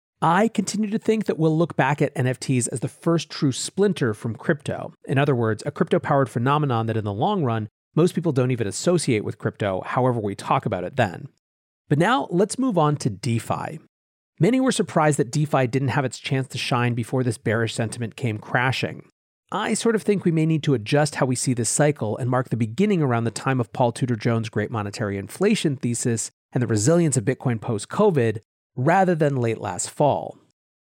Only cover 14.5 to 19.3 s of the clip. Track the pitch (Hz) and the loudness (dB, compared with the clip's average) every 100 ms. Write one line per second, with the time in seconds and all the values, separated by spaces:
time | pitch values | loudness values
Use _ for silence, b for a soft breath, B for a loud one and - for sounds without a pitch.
14.5 | 262 262 - 180 170 151 147 120 147 151 | 4 2 0 0 2 2 2 0 -2 0
15.5 | 139 127 135 135 127 131 - - 135 131 | 2 2 0 0 0 -2 -6 -4 -2 -2
16.5 | 127 - 123 120 120 113 131 127 113 117 | -6 -2 0 0 0 -2 -2 0 -2 0
17.5 | 110 110 - 113 - 113 - 120 107 - | 0 0 -2 -4 -4 -8 -4 -4 -4 -2
18.5 | 123 127 120 90 - - _ _ | 0 0 0 -4 -6 -18 _ _